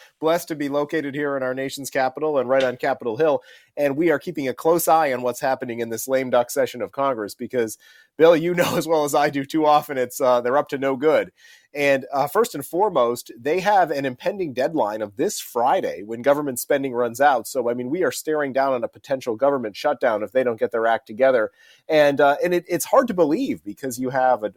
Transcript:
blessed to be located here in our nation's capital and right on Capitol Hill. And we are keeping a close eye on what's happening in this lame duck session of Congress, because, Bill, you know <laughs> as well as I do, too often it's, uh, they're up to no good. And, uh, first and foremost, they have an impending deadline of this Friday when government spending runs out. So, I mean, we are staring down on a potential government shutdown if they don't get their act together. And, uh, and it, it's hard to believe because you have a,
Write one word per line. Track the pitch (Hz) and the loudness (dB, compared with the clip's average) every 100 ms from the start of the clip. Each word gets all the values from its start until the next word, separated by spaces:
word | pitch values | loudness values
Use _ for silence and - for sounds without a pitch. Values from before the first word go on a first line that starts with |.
| - - | -20 -4
blessed | 156 170 - | 0 0 -2
to | |
be | 151 143 | -6 -4
located | 143 147 160 139 | -2 -2 -4 -4
here | 143 147 139 | -4 -4 -4
in | |
our | 127 | -4
nation's | 131 135 143 131 | -4 -6 -8 -6
capital | 139 131 143 156 143 | -2 -2 -2 -2 0
and | 120 | 2
right | 135 | 2
on | 127 123 | 2 -2
Capitol | 139 127 120 110 | -4 -2 -4 0
Hill. | 156 131 _ - _ - | 2 2 _ -20 _ -2
And | 143 139 | -2 2
we | 170 | 2
are | 143 | 2
keeping | - 156 131 | -2 -6 -6
a | |
close | 120 160 170 175 | -2 0 2 4
eye | 160 151 | 2 2
on | 127 | 0
what's | 123 120 | -4 -2
happening | 135 131 127 117 | -2 -2 -4 -6
in | 117 | -6
this | 113 - | -6 -2
lame | 131 131 | -2 2
duck | 123 120 | 2 2
session | 143 123 123 | -2 -2 -4
of | 98 | -8
Congress, | - 139 113 101 | -2 -2 -2 -6
because, | - 120 127 113 - _ - _ - | -8 -6 -2 -4 -6 _ -20 _ 4
Bill, | 160 160 | 6 6
you | 170 | 2
know | 175 165 175 | 0 0 -2
<laughs> | |
as | 156 | 0
well | 160 | 0
as | 147 | 2
I | 147 147 | 2 0
do, | 139 | -2
too | 135 160 151 | -4 0 4
often | 147 151 135 | 4 2 -4
it's, | 123 - | -4 0
uh, | 127 123 | 2 4
they're | 120 139 | 2 0
up | 143 | 0
to | 135 | -2
no | 135 135 | -2 2
good. | 151 131 92 _ - - _ | 2 2 0 _ -20 -20 _
And, | 147 143 135 - | -2 2 2 0
uh, | 139 143 | -2 0
first | 208 233 151 | 0 -2 -4
and | - | -6
foremost, | 170 208 151 120 120 - - | -2 0 2 0 -2 -8 -8
they | 127 180 | -2 0
have | 190 202 160 | 2 2 2
an | 143 | 0
impending | 135 123 - 202 170 | -4 -4 -6 -4 -6
deadline | 120 147 156 104 110 | -2 -2 0 -2 -2
of | 104 | -6
this | 101 175 - | -2 -4 -4
Friday | - 120 123 185 104 76 | -6 -2 2 0 -2 -6
when | 104 117 | -10 -2
government | 131 143 143 123 | 2 2 0 -6
spending | - 139 135 | -2 -2 -2
runs | 120 120 117 | -2 -2 2
out. | 143 123 104 | 2 2 -2
So, | 131 117 | -4 -2
I | |
mean, | 120 123 | -4 -4
we | 175 | -2
are | 147 | -2
staring | - - 151 143 | -2 -4 -2 -2
down | 127 139 | 0 0
on | 127 | -2
a | 113 | -4
potential | - - 135 123 110 | -10 -6 -6 -4 0
government | 139 139 110 95 | 0 0 -4 -4
shutdown | 147 147 127 107 | -2 0 0 0
if | 104 | 0
they | 131 | 0
don't | 123 113 | 0 0
get | 120 | -2
their | 117 113 | 0 0
act | 113 - | 0 -2
together. | 110 131 123 107 _ _ _ - | 2 4 4 0 _ _ _ 0
And, | 156 147 139 | 4 4 6
uh, | 143 143 | 4 4
and | 180 | 0
it, | 175 170 | -2 -2
it's | 170 - | -4 2
hard | 240 240 | 2 2
to | |
believe | 180 151 196 262 104 | 0 2 0 -2 -6
because | 104 104 135 120 | -10 -10 -10 -6
you | 127 | -4
have | 135 131 117 | 0 2 2
a, | 104 | -2